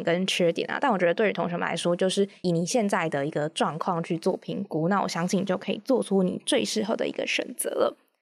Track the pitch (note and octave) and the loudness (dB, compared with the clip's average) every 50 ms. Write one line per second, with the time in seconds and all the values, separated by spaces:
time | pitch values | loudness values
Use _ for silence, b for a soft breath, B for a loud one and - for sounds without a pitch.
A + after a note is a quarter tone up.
0 | F#3+ - E3+ F3+ F#3+ F#3+ - - F#3 E3 E3+ - - - - - - C#4 G#3+ D3 | -2 0 0 0 0 -2 0 2 2 2 2 0 -4 -4 -2 0 2 2 2 4
1 | F3+ E3+ F3 - A3 G3 G3 - E3+ E3+ F3 F3 F3+ D#3+ - E3 - F3 F3 F3+ | 2 2 2 2 2 0 2 0 -2 -2 -2 -2 -2 -2 -2 -2 0 0 0 2
2 | F#3+ F#3 F#3 G3 G3 G3 B B B F3+ E3+ E3 F3 E3 - B3+ G#3+ G3+ G#3+ F#3+ | 2 0 2 2 0 0 B B B 0 2 2 0 0 0 0 2 2 0 0
3 | E3 D#3+ D#3+ C#3+ C#3 D#3 - D#3 D3 D#3+ - - B3+ F3 D3 E3+ - - F3+ E3 | 0 0 0 0 -2 -2 -2 -2 -4 -2 -2 -2 -2 -2 -2 -2 -2 -2 0 -2
4 | E3+ - F3 E3 - F#3+ F#3 - - - - G3 G3+ - - D#3 D#3 F3 G3+ F#3+ | -2 -2 -4 0 0 -2 -2 -2 -4 -8 -6 -6 -6 -4 -2 0 2 2 2 2
5 | - F#3 - F3 E3+ F#3 - F3+ G3 G3 F#3 G3 - - - G#3+ - - C4 A3 | 0 0 -2 -2 0 2 2 0 2 0 -2 -2 -2 -4 -6 -4 0 0 2 2
6 | G3+ - G3 G3 F#3 F3+ G3 G#3+ - - D4 B3 - - - G#3+ G#3 F#3+ - - | 2 2 2 4 4 2 0 -4 -2 0 0 2 2 0 -2 -2 0 -2 -2 -2
7 | - D2 - - - - - - - - B3 - - A#3 - - - - - - | -2 -2 -2 -4 -4 -2 -2 -2 -2 -4 -6 -6 -6 -4 0 2 2 2 0 -4
8 | _ _ _ _ | _ _ _ _